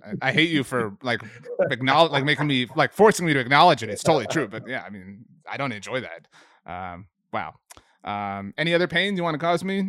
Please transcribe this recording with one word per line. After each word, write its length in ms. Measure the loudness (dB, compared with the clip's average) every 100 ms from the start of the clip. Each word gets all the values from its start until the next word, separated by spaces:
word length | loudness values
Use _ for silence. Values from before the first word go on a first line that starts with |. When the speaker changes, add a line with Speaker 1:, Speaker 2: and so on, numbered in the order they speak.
Speaker 1:
I, 240 | -10 -4 0
I 40 |
hate 180 | 2 2
you 140 | 0
for, 320 | -2 -2 -4 -6
like, 180 | -4 -4 -6 -18 -12
Speaker 2:
<laughs> 240 | -2 -2
Speaker 1:
acknowledge, 400 | 0 2 6 6
like, 140 | 4
making 240 | 0 0 0
me, 180 | 0 -2
like, 180 | 0 0
forcing 320 | 6 6 6
me 80 | 2
to 60 | 0
acknowledge 460 | 4 6 6 6
it. 40 | -2
It's 140 | -4
totally 240 | 2 2 2
true. 220 | -2 -4
But, 180 | -8 -8
yeah, 160 | -10
I 60 | -10
mean, 340 | -16 -18 -20 -20 _ -12
I 80 | -6
don't 140 | -6
enjoy 300 | -6 -6 -6
that. 260 | -8 -16 _ -20 _ _ -14
Um, 400 | -10 -10 -14 -18 _ -10
wow. 220 | -8 -8 -14 _ -20 _ _
Um, 500 | -8 -6 -6 -8 -8 -4
any 160 | 0
other 140 | 2 2
pain 280 | 0 -2 -2
you 60 |
wanna 160 | -2 -2
cause 240 | 0 0
me, 260 | -2 -4